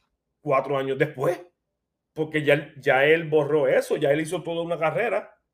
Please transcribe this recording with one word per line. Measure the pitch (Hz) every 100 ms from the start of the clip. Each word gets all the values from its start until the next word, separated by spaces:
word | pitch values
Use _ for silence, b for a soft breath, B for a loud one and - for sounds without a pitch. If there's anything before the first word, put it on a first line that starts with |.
| _ _ _ _
cuatro | 147 135 135 139
años | 135 135
después, | 156 127 151 359 - _ _ _ _ _ _
porque | - - 156
ya, | 143 147 151 135
ya | 139 131 143
él | 165 156
borró | 156 139 151 131
eso, | 208 262 180
ya | 143
él | 151
hizo | 156 175
toda | 160 170
una | 170 160
carrera | 160 165 226 196 - _ _